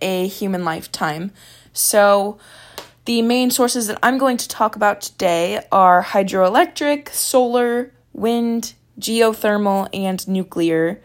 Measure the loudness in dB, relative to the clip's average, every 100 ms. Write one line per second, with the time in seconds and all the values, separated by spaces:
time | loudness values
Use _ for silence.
0 | -4 -2 -4 -4 -4 -4 -4 -6 -8 -6
1 | -6 -4 -8 -12 -20 -20 _ -6 0 4
2 | 6 4 2 -6 -16 -20 -20 -20 -20 _
3 | -4 0 2 2 0 2 0 0 -4 -2
4 | 0 2 0 0 -4 -2 -2 0 0 0
5 | -6 -4 0 0 0 -4 0 4 6 6
6 | 4 0 0 2 2 4 2 0 -2 -2
7 | -4 -6 0 0 2 0 0 -2 -6 _
8 | _ -6 -2 0 -2 -2 -6 -12 _ -12
9 | -4 2 2 2 0 0 0 -2 -2 -4
10 | -4 -4 -4 -4 -4 -2 0 0 0 -4